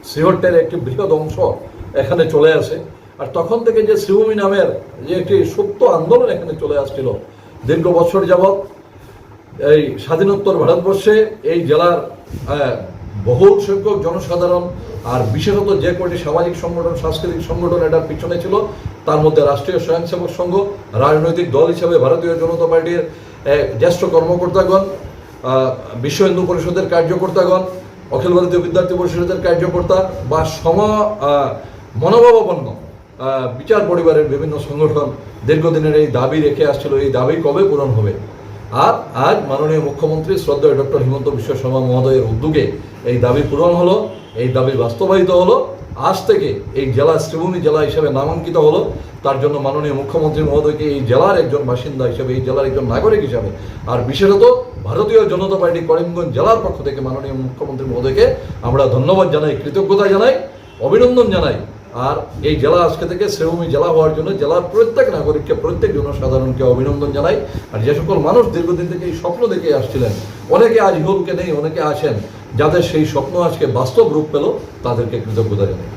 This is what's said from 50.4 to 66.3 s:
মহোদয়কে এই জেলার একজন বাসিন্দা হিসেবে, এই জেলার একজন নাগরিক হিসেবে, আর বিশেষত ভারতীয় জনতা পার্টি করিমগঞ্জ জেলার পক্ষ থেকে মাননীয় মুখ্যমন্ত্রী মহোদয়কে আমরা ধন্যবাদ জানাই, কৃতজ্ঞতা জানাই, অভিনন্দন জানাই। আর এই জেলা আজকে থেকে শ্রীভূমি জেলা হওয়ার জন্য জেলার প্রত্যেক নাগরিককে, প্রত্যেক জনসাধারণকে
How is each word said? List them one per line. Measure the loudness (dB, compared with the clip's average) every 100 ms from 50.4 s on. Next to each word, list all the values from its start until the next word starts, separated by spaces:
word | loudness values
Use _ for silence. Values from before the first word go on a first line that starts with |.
| 2
মহোদয়কে | 2 2 0 -2
এই | -2 2
জেলার | 4 4 4
একজন | 2 0 -2
বাসিন্দা | -4 -4 -4 -4
হিসেবে, | -2 -4 -4
এই | -2
জেলার | -2 0
একজন | -2 -2
নাগরিক | 0 2 2 0
হিসেবে, | -2 -4 -8 -14 -12 -4
আর | -4 -2
বিশেষত | 2 4 6 6 4 -2 -10 -6
ভারতীয় | -2 4 4 4
জনতা | 0 0 0
পার্টি | 0 0 0
করিমগঞ্জ | 0 0 -4 -4 0
জেলার | 2 2
পক্ষ | 0 -6 -6
থেকে | -6 -6
মাননীয় | -6 -8 -8
মুখ্যমন্ত্রী | -8 -8 -8 -8 -6
মহোদয়কে | -2 0 2 2 0 -8 -8 -2
আমরা | 2 2
ধন্যবাদ | 2 2 2 2
জানাই, | 2 0 -2
কৃতজ্ঞতা | -4 -2 0 2 4
জানাই, | 4 4 2 -4 -16 -20 -6 0
অভিনন্দন | 4 4 4 2
জানাই। | 2 0 -4 -8 -16 -16 -6 -4
আর | -4 -8 -6 -2
এই | 0
জেলা | 2 4 2
আজকে | 0 -6
থেকে | -4 -4
শ্রীভূমি | -2 -2 -2 -2
জেলা | 0 2
হওয়ার | 2 2 0
জন্য | -4 -2
জেলার | 0 0 0
প্রত্যেক | 2 2 2 0 0
নাগরিককে, | -2 -2 -2 -4
প্রত্যেক | -2 -2 -2 -2
জনসাধারণকে | -4 -4 -2